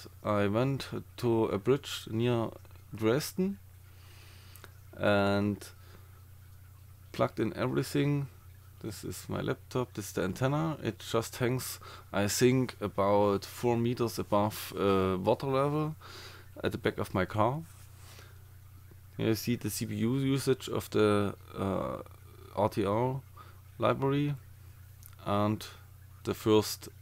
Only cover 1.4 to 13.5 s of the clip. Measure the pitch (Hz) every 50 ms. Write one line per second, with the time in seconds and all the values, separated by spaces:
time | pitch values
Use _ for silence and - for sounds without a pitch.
1.4 | 110 - - 98 - 123 135 - - - - - - - 110 110 117 120 120 117
2.4 | 110 - - - - - - - - - - 104 110 110 117 147 156 - - -
3.4 | 185 196 196 - - - - - - - - - - - - - - - - -
4.4 | - - - - - - - - - - - - 98 104 101 101 101 101 101 101
5.4 | 101 104 101 - - - - - - - - - - - - - - - - -
6.4 | - - - - - - - - - - - - - - - - 120 127 - -
7.4 | 117 107 - - - 127 135 143 135 - - 143 143 143 143 143 139 - - -
8.4 | - - - - - - - - - 113 - - - - 92 - - - 101 95
9.4 | 95 107 131 - - - - 127 127 - - - 101 - - - - 185 180 -
10.4 | 131 131 143 151 160 165 151 - - 113 101 - - - - 113 113 - - -
11.4 | 127 117 127 127 - - - - - - - - - - - 95 101 104 - -
12.4 | 127 123 127 131 127 113 - - 104 98 - - 98 98 104 101 104 101 98 98
13.4 | - -